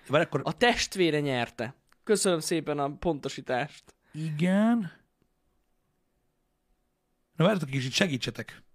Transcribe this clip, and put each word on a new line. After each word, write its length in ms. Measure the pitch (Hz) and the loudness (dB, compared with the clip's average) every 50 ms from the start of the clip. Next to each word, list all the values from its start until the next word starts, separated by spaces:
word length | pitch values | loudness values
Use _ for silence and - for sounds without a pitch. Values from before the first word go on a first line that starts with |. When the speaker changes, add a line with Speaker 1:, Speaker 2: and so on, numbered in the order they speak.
| - - | -6 0
Speaker 1:
Várj, 160 | 131 156 170 | 2 2 2
akkor 160 | - - 139 - | 2 -2 -4 -4
Speaker 2:
A 120 | - - | -4 0
testvére 640 | - 240 240 240 - - - - 190 180 160 151 151 | 2 2 2 2 2 -2 -4 0 2 2 2 2 2
nyerte. 540 | 147 143 131 123 117 - - - 113 120 - _ _ _ _ _ _ | 0 0 0 0 -2 -4 -4 -8 -8 -8 -8 _ _ _ _ _ _
Köszönöm 360 | - 214 185 - 196 175 156 | 0 2 2 4 2 2 0
szépen 380 | 151 - 180 160 151 151 147 147 | 0 -2 -2 -2 -2 -2 -2 -2
a 180 | 143 139 147 | -2 -4 -4
pontosítást. 880 | - - 175 160 135 - 139 - - - - 127 123 143 - - - _ - _ _ _ _ | -4 -2 -2 -2 -2 -6 -8 -10 -8 -6 -4 -2 -2 -2 -4 -8 -18 _ -20 _ _ _ _
Speaker 1:
Igen. 800 | - 151 160 160 151 147 175 185 190 202 214 226 240 233 196 165 - _ _ _ _ _ _ _ _ _ _ _ _ _ _ _ _ _ _ _ _ _ _ _ _ _ _ _ _ _ _ _ _ _ _ _ _ _ _ _ _ _ _ _ _ _ _ _ _ | -10 -8 -6 -6 -2 0 0 2 4 4 4 4 2 2 0 -4 -10 _ _ _ _ _ _ _ _ _ _ _ _ _ _ _ _ _ _ _ _ _ _ _ _ _ _ _ _ _ _ _ _ _ _ _ _ _ _ _ _ _ _ _ _ _ _ _ _
Na 80 | - 160 | 2 4
várjatok 240 | 196 214 180 156 135 | 4 4 2 -2 -2
egy 60 | 135 | -2
kicsit, 180 | 135 127 131 | -2 -2 -2
segítsetek. 720 | - - 208 180 139 117 - 123 - - 110 - - - - _ | 0 0 2 2 0 -2 -4 -6 -6 -8 -12 -14 -16 -20 -20 _